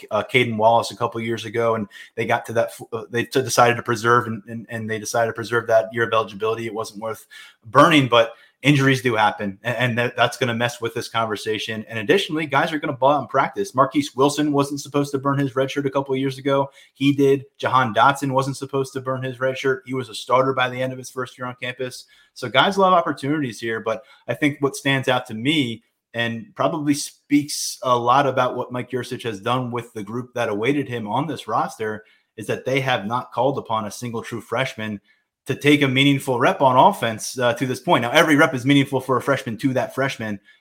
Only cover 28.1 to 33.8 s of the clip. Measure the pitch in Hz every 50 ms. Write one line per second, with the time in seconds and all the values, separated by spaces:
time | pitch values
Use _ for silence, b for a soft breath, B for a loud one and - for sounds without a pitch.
28.1 | 123 143 143 135 120 131 127 123 113 123 - - 127 123 120 - - 123 120 -
29.1 | 127 117 - 120 107 98 98 117 123 131 127 120 117 120 117 - - 110 104 98
30.1 | 113 123 123 - - 120 117 113 104 101 110 127 147 147 135 123 123 117 107 101
31.1 | 107 127 156 165 135 101 - 107 110 131 160 - - - 110 107 107 104 b b
32.1 | b b b b _ - 104 - 117 104 - 127 131 139 131 131 127 113 98 104
33.1 | 120 127 127 - - 120 120 139 139 120 101 - 113 110